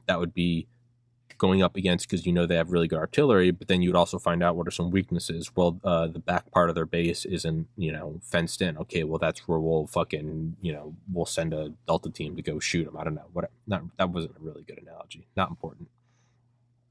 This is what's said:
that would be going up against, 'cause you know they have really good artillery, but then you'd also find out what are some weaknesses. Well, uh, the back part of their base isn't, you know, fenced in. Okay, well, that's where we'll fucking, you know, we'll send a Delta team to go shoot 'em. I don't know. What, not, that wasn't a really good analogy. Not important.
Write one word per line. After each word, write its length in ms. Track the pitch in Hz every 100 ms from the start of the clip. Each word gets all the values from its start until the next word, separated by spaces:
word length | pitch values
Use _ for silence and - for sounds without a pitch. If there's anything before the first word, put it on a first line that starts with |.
| -
that 140 | 87
would 120 | 87
be 360 | 90 87 82 - _ _ _ _ _ _ -
going 240 | 95 95
up 120 | 90 98
against, 320 | 92 87 -
'cause 160 | 90
you 80 | 90
know 140 | 87 85
they 80 |
have 160 | 85 82
really 160 | 87 82
good 140 | 80
artillery, 500 | 80 - 143 101 90
but 160 | 87 -
then 160 | 92
you'd 140 | 90 87
also 200 | 87 95
find 280 | - 87
out 100 | 87
what 140 | 85 85
are 20 |
some 220 | - 87
weaknesses. 580 | 95 98 85 - 82 - -
Well, 240 | 87 85
uh, 240 | 92 85 82
the 140 | 82
back 320 | - 87 -
part 160 | 92 85
of 80 | 85
their 100 | 82
base 380 | 85 85 -
isn't, 420 | - 87 82 80 80 -
you 140 | 80
know, 300 | 80 90 80
fenced 400 | - 85 85 -
in. 160 | 90 76
Okay, 240 | 67 87
well, 160 | 78 78
that's 300 | 80 - -
where 100 | 82
we'll 300 | 80 80 76
fucking, 680 | 87 82 76 76 80 80 82
you 120 | 87
know, 220 | 73 76 82 -
we'll 140 | 87 82
send 260 | - 82
a 200 | 78 76 78
Delta 260 | - 82 82
team 260 | - 78 82
to 60 |
go 180 | 80 76
shoot 260 | - 85 80
'em. 100 | 80
I 60 |
don't 140 | 80 78
know. 120 | -
What, 180 | 87 85 _ -
not, 160 | 95 85 -
that 140 | 95
wasn't 260 | 87 80 -
a 40 |
really 220 | 78 76
good 160 | - -
analogy. 480 | 85 82 - 82 -
Not 160 | - 92
important. 380 | 85 - - - _ _ _ _ _ _ _ _ _ _